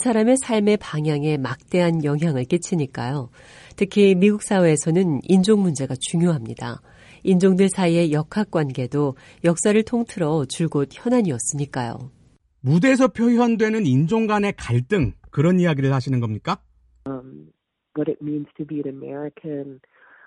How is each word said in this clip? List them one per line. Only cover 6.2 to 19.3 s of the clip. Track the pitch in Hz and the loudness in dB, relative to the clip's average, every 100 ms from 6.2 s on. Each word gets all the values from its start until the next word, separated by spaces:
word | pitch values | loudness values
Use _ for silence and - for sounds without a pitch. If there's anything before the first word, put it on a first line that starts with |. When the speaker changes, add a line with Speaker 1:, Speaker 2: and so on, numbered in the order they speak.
| 175 147 110 - 120 - - - - - | 0 0 -6 -10 -10 -12 -18 -20 -20 -6
Speaker 1:
인종들 | 190 180 190 185 196 | 0 4 4 4 2
사이의 | 196 175 170 165 | 2 2 2 2
역학관계도 | 147 156 208 208 165 143 131 123 147 143 - - - | 0 -2 -4 -2 -2 -2 -4 -4 -2 -2 -4 -20 -2
역사를 | 170 170 214 214 | -2 0 2 2
통틀어 | 214 233 233 185 151 160 131 | 0 -4 -4 -4 -2 -2 -4
줄곧 | - 160 147 139 | -4 -2 -2 -4
현안이었으니까요. | - 240 247 185 120 - 143 143 135 120 120 127 _ _ _ _ _ | -6 0 0 0 -2 -6 -6 -6 -6 -6 -8 -14 _ _ _ _ _
Speaker 2:
무대에서 | 131 170 262 262 262 | 0 4 4 4 2
표현되는 | - 240 233 240 220 214 220 | 2 2 2 2 2 0 0
인종 | 156 127 160 226 214 | 2 2 2 0 0
간의 | 208 202 - | 0 -2 -4
갈등, | - 120 127 208 107 - - | -2 -2 0 -2 -2 -6 -8
그런 | 143 165 185 | 0 2 2
이야기를 | 175 139 135 | 2 0 0
하시는 | 135 135 127 | -2 -2 -4
겁니까? | 113 104 160 190 _ _ _ _ 135 | -2 -6 -6 -8 _ _ _ _ -12
Speaker 3:
Um, | 131 131 147 156 _ _ _ _ | -12 -14 -20 -20 _ _ _ _
what | 151 151 | -6 -6
it | - | -6
means | 147 151 143 - | -6 -8 -8 -12
to | |
be | 147 151 | -8 -8
an | 143 | -8
American, | 135 135 143 147 | -10 -12 -10 -12